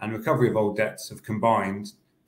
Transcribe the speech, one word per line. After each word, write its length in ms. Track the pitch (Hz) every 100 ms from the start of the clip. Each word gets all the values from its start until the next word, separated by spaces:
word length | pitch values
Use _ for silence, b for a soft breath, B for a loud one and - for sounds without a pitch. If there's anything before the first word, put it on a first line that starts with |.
and 120 | 107
recovery 360 | 110 160 135 120
of 80 | 110
old 200 | 104 101
debts 320 | 107 - -
have 160 | -
combined 720 | - 107 113 107 98 98 104 - _ _